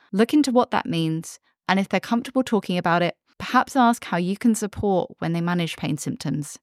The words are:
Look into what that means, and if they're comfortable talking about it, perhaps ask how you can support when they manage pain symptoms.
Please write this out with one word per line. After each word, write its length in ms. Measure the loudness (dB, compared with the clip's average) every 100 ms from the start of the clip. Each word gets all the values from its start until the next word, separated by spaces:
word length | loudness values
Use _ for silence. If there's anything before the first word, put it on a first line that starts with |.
| _
Look 220 | 0 4
into 180 | 4 4
what 180 | 2 2
that 140 | 0
means, 560 | -2 -2 0 -2 -6 -16 _ _ -2
and 140 | 0
if 80 | 2
they're 100 | -2
comfortable 460 | 0 -2 0 -2
talking 320 | 0 -2 0 -2
about 240 | 0 2
it, 160 | 0 -4 _ _
perhaps 360 | 0 0 2
ask 300 | 4 4 2
how 140 | -2 -2
you 180 | -2 2
can 180 | 2
support 560 | 2 -2 -2 0 0 -2 -6
when 140 | -4
they 80 | -2
manage 380 | -2 -2 -2 -4
pain 180 | -4 -4
symptoms. 640 | -6 -6 -4 -4 -6 -12